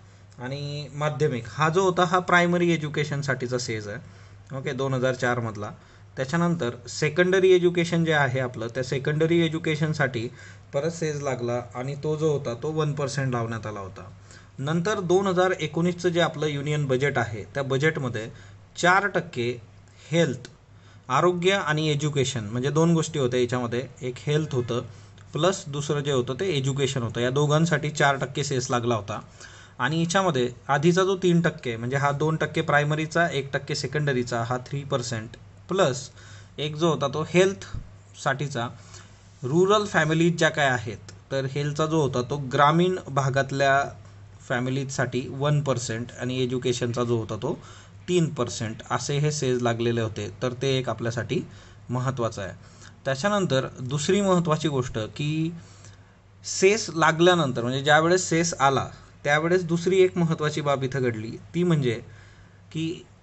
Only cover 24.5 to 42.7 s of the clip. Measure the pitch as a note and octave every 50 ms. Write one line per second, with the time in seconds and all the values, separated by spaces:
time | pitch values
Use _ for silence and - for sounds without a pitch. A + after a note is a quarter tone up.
24.5 | - B2+ B2 A#2 B2 A#2+ B2 - - - - - - - - - - D3+ D3+ F3+
25.5 | G3 - - D3 C#3 D3 C#3+ - D#3 C#3+ C#3 C#3+ C#3+ C3 A#2+ B2 C3+ B2+ F#3+ G3
26.5 | E3 C#3 C3 C3+ C3+ C3+ C#3 B2+ - C3+ A#2 A2+ G#2 A#2 A#2+ B2 C3 C#3+ D3 D3
27.5 | D3 D#3 D#3+ E3+ D#3 C#3+ D3+ D3 C#3+ - D#3 C#3 C#3 C3+ C#3+ C3+ C#3 D#3 C#3+ C#3+
28.5 | C#3+ B2+ B2 - C3 A#2+ A#2 A#2+ A#2+ A2 G2+ G#2 G#2 A2 - - - - - -
29.5 | - - - - - - B2 B2+ D#3 E3 E3+ E3+ E3+ G3 G3 F#3 D#3 B2+ B2 B2
30.5 | B2 - - - C#3 D3 C#3+ F3 F3 F3+ F#3+ F#3+ G3 F#3 F#3 F3+ E3+ E3+ E3+ E3
31.5 | - - - B2+ A#2 A2+ A#2 B2 C3 C#3 C#3 C#3+ C#3+ C#3 D3+ D#3 D#3+ D#3 E3 D3+
32.5 | D#3+ E3 D#3+ D#3+ D3 C#3+ D3 D3 D3+ D#3 D#3+ D#3 - E3+ E3+ E3 C3+ C#3 C3+ C3+
33.5 | - C#3 - - - - - C3 C3 D3+ D3+ D3 C#3 B2 B2 A#2+ B2 A#2 A#2 A#2
34.5 | B2 B2+ B2 - - C#3 C#3+ C#3 C#3+ C3 A#2+ - B2+ A2 G#2+ A2+ - - - -
35.5 | - - - - F3 F#3+ F#3+ D3 B2 - - - - - - - - - - -
36.5 | - - C#3 D3+ D3+ D3+ E3 E3+ D#3 C3 C#3+ C#3 C3+ D3+ D#3 D#3 - F3 F#3+ F#3+
37.5 | G3 G3 - - - - - - - - - - - - - D3 C3+ B2+ D3 C3+
38.5 | - A#2 A#2 B2 A#2+ - - - - - - - - - - - - - - B2
39.5 | C#3 E3+ F#3 F#3+ G#3 G#3+ G#3 F#3+ - F#3 D#3 D3+ D#3+ D#3+ E3 F3 E3+ E3+ E3+ D#3
40.5 | D#3 - D3 C3+ B2+ A#2 G2+ A2+ G#2 F#2+ - - - - - - - C3+ C3+ C3+
41.5 | C3+ C#3+ C#3+ D3 D3 D3 D#3 D#3 D#3 D#3+ D3+ C3 B2+ B2+ B2 B2+ C#3+ C#3+ C#3+ B2+
42.5 | B2 C#3 C#3+ C#3+